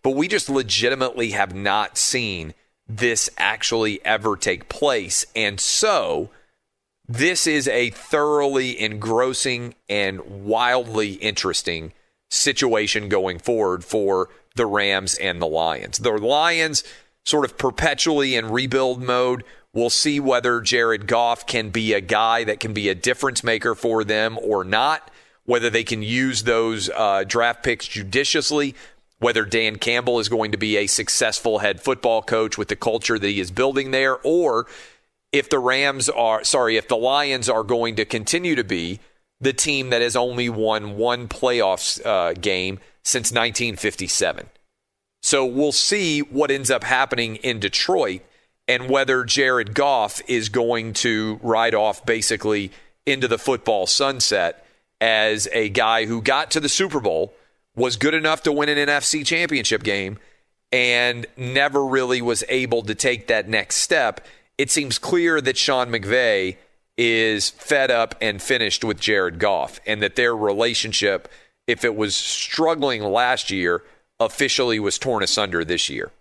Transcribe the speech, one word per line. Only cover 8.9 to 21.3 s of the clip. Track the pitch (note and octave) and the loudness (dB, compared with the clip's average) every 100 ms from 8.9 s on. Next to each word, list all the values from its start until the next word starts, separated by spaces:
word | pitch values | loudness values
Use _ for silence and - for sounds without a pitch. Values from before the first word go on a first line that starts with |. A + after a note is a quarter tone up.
| G#2+ G#2+ A2+ B2+ B2 C3+ A#2+ A#2+ - - | -4 0 2 2 0 -2 -4 -8 -14 -4
and | G#2 G2 F#2+ D#2 G2 | -2 -2 -4 -12 -10
wildly | G2+ A2 B2 B2+ A#2+ A2 G#2 | -2 0 2 0 0 -2 -2
interesting | F#2+ G#2+ G2 F#2+ E2+ - E2 D#2 - _ _ _ | -2 -4 -2 -2 -2 -4 -6 -8 -16 _ _ _
situation | - C#3+ C3+ C3 A2 G#2+ G#2+ G#2 | 0 0 0 2 2 0 -2 0
going | G2 F#2 F2 | 0 0 -4
forward | - A2+ G2 F2+ | -2 0 0 -2
for | - A2 G2 F#2+ F#2 - _ | -2 0 2 0 -2 -8 _
the | - | -2
Rams | A2+ G#2 G2+ F#2+ F#2+ | 0 2 2 0 -2
and | - F#2+ F2 | -2 -2 -2
the | E2 | -2
Lions. | D#2+ E2 C#2+ G1+ - | 0 0 -2 -6 -2
The | A#2 | 0
Lions | G#2+ A2 D3 E3 E3 D#3+ C#3+ - - _ _ | 0 2 2 2 2 0 -2 -6 -20 _ _
sort | - D3+ | -2 0
of | C3 - | 0 -2
perpetually | C3 - E3 C#3+ E3 D3 C#3 | -4 0 -2 0 0 2 2
in | B2 A2+ | 0 0
rebuild | A#2+ C3 C3 C3 B2+ | -2 0 0 0 -2
mode. | B2+ B2 B2+ B2+ - - _ | -2 0 2 -2 -8 -20 _
We'll | A2+ A#2+ | -2 0
see | - D3+ D3 | 2 0 0
whether | C3+ B2 B2 A#2 | 2 2 2 0
Jared | G#2+ B2 A#2 A2 G2+ | 0 2 2 0 0
Goff | A#2 A#2 | 2 2